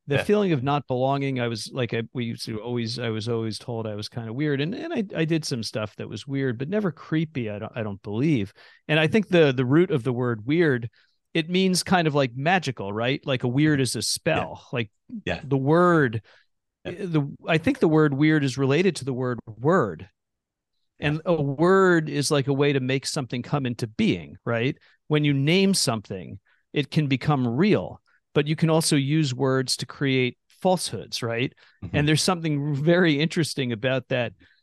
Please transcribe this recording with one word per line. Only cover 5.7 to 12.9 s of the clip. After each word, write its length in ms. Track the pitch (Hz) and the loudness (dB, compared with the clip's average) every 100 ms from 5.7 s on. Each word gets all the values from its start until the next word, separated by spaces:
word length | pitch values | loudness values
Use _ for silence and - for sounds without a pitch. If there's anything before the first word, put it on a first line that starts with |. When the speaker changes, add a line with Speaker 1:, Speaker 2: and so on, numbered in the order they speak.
| 120 107 - | -6 -6 -8
Speaker 1:
that 120 | 107 | -10
was 180 | 110 139 | -10 -8
weird, 320 | 139 135 117 | -4 -2 -4
but 100 | 139 | -4
never 220 | 208 202 | -4 -4
creepy. 580 | - - 160 160 147 107 | -6 -4 -4 -2 -4 -8
I 120 | 104 | -8
don't, 120 | 110 - | -8 -8
I 80 | |
don't 180 | 107 98 | -6 -8
believe. 500 | - 104 147 139 95 - - - - | -6 -2 0 0 -2 -8 -20 -12 -2
And 100 | 151 | 2
I 80 | 156 | 2
think 220 | 220 190 | 2 4
the, 240 | 175 151 | 6 6
the 120 | 127 | 4
root 280 | 123 147 180 | 4 4 4
of 100 | 147 | 2
the 100 | 117 | -2
word 320 | 123 127 113 | -2 -2 -2
weird, 460 | 107 160 165 123 117 _ _ _ _ | 0 2 4 2 -2 _ _ _ _
it 160 | 170 160 | -4 -2
means 340 | 180 190 180 | 0 2 0
kind 240 | - 185 160 | 2 2 2
of, 80 | |
like, 180 | 143 135 | 2 0
magical, 580 | 120 147 190 143 - 98 | -2 0 0 0 -6 -6